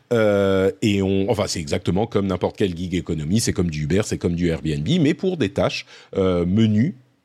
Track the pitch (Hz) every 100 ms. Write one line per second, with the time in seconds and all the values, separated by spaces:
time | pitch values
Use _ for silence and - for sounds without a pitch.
0 | - 120 107 101 98 95 95 - 110 98
1 | 95 98 98 104 90 - 73 92 - 90
2 | 117 101 98 90 95 - 101 82 90 87
3 | - 78 73 110 107 87 87 76 73 92
4 | - - 90 85 87 80 78 73 78 180
5 | 143 175 185 180 101 98 113 - - -
6 | - 95 92 87 87 104 110 104 151 -
7 | _ _